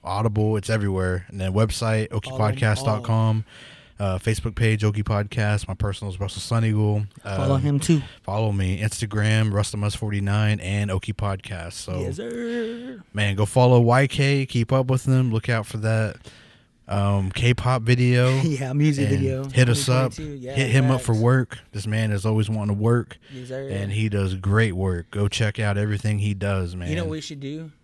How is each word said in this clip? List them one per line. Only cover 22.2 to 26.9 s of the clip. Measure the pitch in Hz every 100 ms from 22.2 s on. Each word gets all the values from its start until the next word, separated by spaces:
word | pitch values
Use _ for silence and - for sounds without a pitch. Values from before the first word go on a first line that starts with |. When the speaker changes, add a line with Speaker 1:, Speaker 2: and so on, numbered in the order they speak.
| 107
Speaker 1:
always | 110 107
wanting | 110 104 104
to |
work. | 110 120 - - -
Speaker 2:
Yes, | 135 123
sir. | 131 135
Speaker 1:
And | 101 101
he | 104 110
does | 101 95
great | 95 95 104 113
work. | 90 95 87 82
Go | 104 101
check | - 110 -
out | 107 101
everything | 104 104 107 104
he | 104
does, | 98 101 95 87 90
man. | 85